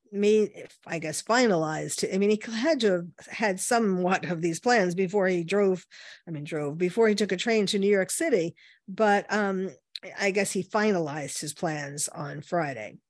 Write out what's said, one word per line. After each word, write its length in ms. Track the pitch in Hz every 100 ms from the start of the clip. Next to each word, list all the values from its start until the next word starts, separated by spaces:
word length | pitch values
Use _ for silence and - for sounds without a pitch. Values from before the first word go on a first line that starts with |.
| _
made, 580 | 202 208 214 208 170 135 - -
I 120 | 165
guess, 220 | 156 156
finalized. 840 | - 233 240 170 156 151 151 - -
I 40 | 190
mean, 120 | 202
he 120 | 214 233
had 300 | 220 285 302
to 100 | 220
have 360 | 180 175 - -
had 320 | - 220 185
somewhat 640 | - 233 220 185 180 190 190
of 120 | 170
these 200 | 170 165
plans 340 | 240 240 180 175
before 320 | 185 202 190
he 160 | 185
drove, 420 | 165 202 202 180 - - - - -
I 60 |
mean, 140 | 151 151
drove, 320 | 160 147 165
before 320 | 180 202 226
he 60 | 202
took 180 | 196
a 40 | 180
train 280 | 240 226 190
to 120 | 208
New 100 | 196
York 220 | 202 185
City. 440 | - 330 220 165 - - _ -
But, 380 | 190 220 202 -
um, 380 | 208 202 190 190 - _ - 190 -
I 140 | 196
guess 200 | 196 196
he 120 | 202
finalized 760 | - 214 214 190 151 151 139 -
his 140 | 180
plans 540 | - 170 151 143 147 -
on 340 | 160 147 143
Friday. 580 | - 175 151 120 104 -